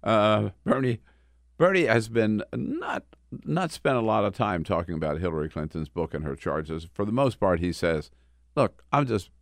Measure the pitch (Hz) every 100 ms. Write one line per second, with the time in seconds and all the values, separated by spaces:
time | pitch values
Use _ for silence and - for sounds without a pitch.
0 | - 110 104 107 104 - - 135 131 110
1 | _ _ _ _ _ _ 170 190 143 113
2 | 110 113 107 107 - - 131 311 - -
3 | - - _ - 143 156 175 - 156 131
4 | 110 107 104 98 107 90 80 87 87 82
5 | 78 76 90 78 78 80 78 82 80 -
6 | 82 76 76 67 - 76 78 80 85 -
7 | 101 117 139 - 98 87 87 85 87 80
8 | - _ _ _ _ - 123 - - 135
9 | 139 107 - _